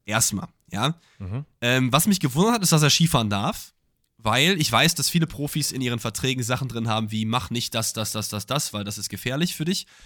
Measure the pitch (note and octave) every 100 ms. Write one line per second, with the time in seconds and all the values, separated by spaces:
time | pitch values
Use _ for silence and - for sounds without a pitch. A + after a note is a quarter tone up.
0 | - G#2+ A2+ G2+ - _ - G2+ C3 E3
1 | _ - F#2+ A#2+ D3 - A#2+ B2+ B2+ C3+
2 | G#3+ F#3 C#3+ C3 G#3+ A#3+ F3 D#3 D3 -
3 | E3 C3 G#2+ G2+ B2 - - _ _ _
4 | _ _ A2 B2 E3 F#3+ D3 A#2+ D#3+ -
5 | - F3 D#3+ - C#3+ D#3 C#3 C3 B2 A#2+
6 | A#2+ - B2+ C3 A#2 B2+ C3 A#2 A2+ A2
7 | A2 A2 A2 B2 - A#2+ - A2+ G#2+ A2+
8 | G#2+ A2 G2+ G#2 - C#3+ - G#2 G#2 G#2
9 | G2 G2+ A#2+ C3+ F3 - D#3+ G3+ - -